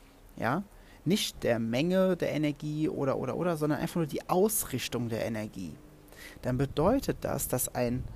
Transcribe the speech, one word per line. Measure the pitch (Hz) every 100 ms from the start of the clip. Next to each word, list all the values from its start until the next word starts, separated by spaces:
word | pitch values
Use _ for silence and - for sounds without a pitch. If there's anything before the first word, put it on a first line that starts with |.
| - - - -
ja, | 113 156 196 - - - 147
nicht | 208 - -
der | 117 117
Menge | 113 120 170 185 190 175
der | -
Energie | 147 151 143 151 151 156
oder, | - 135 113
oder, | 127 120
oder, | 175 160
sondern | 151 147
einfach | 170 180
nur | 151
die | - -
Ausrichtung | 180 214 - - 123 - 120 120
der | 113 107
Energie, | 110 107 - 85 71 - - - - - -
dann | - 127
bedeutet | 139 - 175 277 - 131
das, | - - -
dass | 127 -
ein, | - 120 123 -